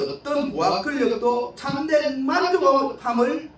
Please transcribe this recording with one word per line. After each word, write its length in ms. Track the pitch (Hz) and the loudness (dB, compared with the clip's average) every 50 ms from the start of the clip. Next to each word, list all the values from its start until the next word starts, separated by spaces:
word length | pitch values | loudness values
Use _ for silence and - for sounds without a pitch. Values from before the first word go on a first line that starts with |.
| 139 | -4
어떤 440 | 139 139 - - 285 294 285 - 135 | -4 -6 -8 -6 -2 -2 -2 -2 -2
부와 300 | 135 156 170 190 226 240 | -2 0 0 2 2 0
권력도 720 | - 294 285 269 240 - 226 202 240 240 240 240 240 - - | -2 -4 -2 0 0 0 0 0 0 0 0 0 -2 -6 -8
참된 680 | - - 277 277 277 311 320 311 294 302 285 262 262 262 | -8 -6 -4 -4 -4 0 2 2 2 2 0 -2 -2 -2
만족함을 1200 | 269 320 359 370 359 359 339 294 277 277 277 277 262 226 - - 247 233 233 247 269 311 320 - - - | 0 2 2 2 2 2 2 4 4 4 4 2 -2 -4 -6 -6 -2 0 2 2 2 0 -4 -6 -12 -18